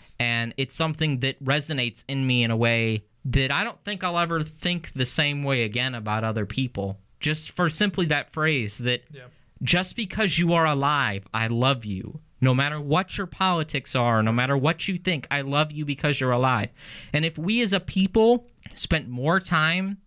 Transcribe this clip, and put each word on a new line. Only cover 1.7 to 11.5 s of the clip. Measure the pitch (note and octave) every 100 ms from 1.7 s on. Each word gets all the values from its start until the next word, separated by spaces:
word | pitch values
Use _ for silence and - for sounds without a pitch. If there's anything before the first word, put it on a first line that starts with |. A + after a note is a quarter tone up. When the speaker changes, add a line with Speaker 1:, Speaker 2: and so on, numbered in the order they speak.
| C#3+ A#2+ - -
Speaker 1:
in | C3+ C3
me | B2
in | A#2
a | A2+
way | A#2 A#2 A2+ A2 - _ C3+
that | C3+ C3
I | C#3+
don't | A3 -
think | - G3
I'll | F#3 F3
ever | E3 E3
think | D#3 - F3 F3 -
the | C3 B2+
same | - C#3+ C#3+
way | C#3 C3
again | A2+ A#2 C3
about | A#2+ G#2+ A2
other | A2+ A2
people, | G2+ - C3 - G2 F#2+ _ -
just | D3 D#3 -
for | - E3+
simply | - G#3 F#3+ E3+
that | D3 -
phrase | - D#3 D3 G#2 -
that | B2 B2 -
Speaker 2:
Yeah. | C#3 B2+ - _ -
Speaker 1:
just | C3 F3 F#3
because | - G#3 - G#3 D3+
you | E3+
are | E3+ D#3+
alive, | C#3+ C#3 D3 A#2+ G2+ -
I | A2
love | A2+